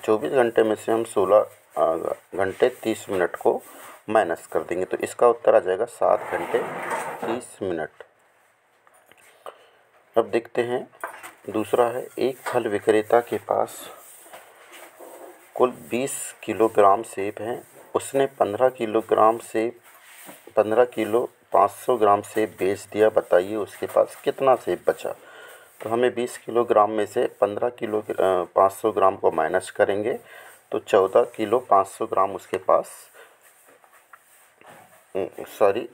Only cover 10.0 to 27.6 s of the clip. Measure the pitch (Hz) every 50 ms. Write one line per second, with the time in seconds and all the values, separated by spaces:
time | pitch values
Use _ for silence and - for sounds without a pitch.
10 | _ _ - 117 113 104 104 117 - - - 127 120 120 123 123 - - _ -
11 | - - - - - - - _ - - 104 110 107 - - 123 120 117 120 127
12 | - - - - - 131 135 - - - - 123 113 113 104 101 - - 107 107
13 | 104 - - 120 113 - 113 104 - - 101 107 113 117 - - - - - -
14 | - - - - - - - - - - - - - - - - - - - -
15 | - - - - - - - - - _ - - 123 123 120 - - - 117 120
16 | - - - - - - - - - - 104 95 110 110 - 104 104 98 98 107
17 | 113 - - - 98 104 107 - 107 113 127 143 - - - - - - - 117
18 | - - - 139 139 135 - - 104 101 101 107 127 131 127 - 117 107 107 113
19 | 107 - 107 104 107 110 117 117 - - - 113 110 120 - _ _ - - _
20 | - - - - - - - - _ - - 110 104 107 110 120 123 - - 113
21 | 110 104 107 120 127 - _ _ _ _ - 92 98 101 - - - - 127 113
22 | 107 101 101 104 104 - - 110 107 98 - - 92 95 101 95 - - - 104
23 | 107 110 107 - - - - 90 92 98 107 110 95 - - - 98 95 - 104
24 | 104 - - - - 143 139 - 139 135 123 113 - - 180 - - - - -
25 | - - - - - - - - - - - - - _ _ - - 107 113 120
26 | 127 120 101 117 123 123 - - - - 110 117 120 107 - 107 104 107 110 107
27 | 104 98 - 120 123 - - - 104 101 104 104